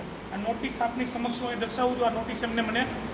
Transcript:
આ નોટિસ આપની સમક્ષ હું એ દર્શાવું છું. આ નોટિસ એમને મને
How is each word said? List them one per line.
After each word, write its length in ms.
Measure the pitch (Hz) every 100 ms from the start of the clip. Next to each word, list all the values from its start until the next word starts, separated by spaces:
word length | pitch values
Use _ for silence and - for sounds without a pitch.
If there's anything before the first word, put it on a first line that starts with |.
| 156 - -
આ 40 | 196
નોટિસ 440 | 220 233 262 -
આપની 240 | 233 247 247
સમક્ષ 360 | 233 240 240
હું 100 | 247
એ 40 | 226
દર્શાવું 440 | 226 - 247 247
છું. 80 | 233
આ 20 |
નોટિસ 340 | 220 226 233
એમને 180 | 233 226
મને 240 | 220 233 277 - -